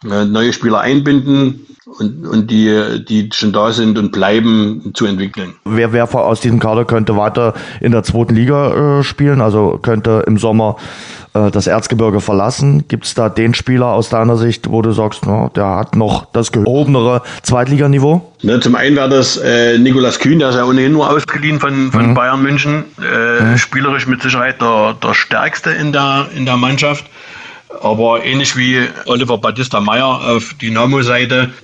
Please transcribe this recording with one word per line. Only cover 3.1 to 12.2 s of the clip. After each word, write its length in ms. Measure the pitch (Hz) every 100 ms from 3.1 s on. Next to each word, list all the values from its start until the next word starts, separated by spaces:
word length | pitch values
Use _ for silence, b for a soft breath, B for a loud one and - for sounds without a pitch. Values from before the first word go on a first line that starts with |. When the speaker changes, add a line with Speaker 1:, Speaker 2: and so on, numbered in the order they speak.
| 107 104
Speaker 1:
schon 220 | - 107
da 180 | 98 110
sind 260 | 110 110 107
und 140 | 101
bleiben, 800 | 104 95 110 113 110 104 110 107
zu 100 | 87
entwickeln. 480 | 110 98 98 101 92 90 98
Speaker 2:
Wer, 260 | 110 117
wer 200 | 117 120
aus 260 | 127 92 113
diesem 180 | 123 117
Kader 280 | 110 110 120
könnte 320 | 117 107 104
weiter 340 | 104 113 117 - B B
in 100 | 131
der 100 | 117
zweiten 320 | - 117 117
Liga, 680 | 113 120 143 143 - 147 143
äh, 20 |
spielen, 380 | 139 - 143 139
also 360 | 110 107 101 -
könnte 420 | - 113 113 110 -
im 120 | 107
Sommer, 380 | 113 110 110 110 B B B B B
äh, 160 | 104 104
das 160 | 104 92
Erzgebirge 540 | 104 - 127 113 101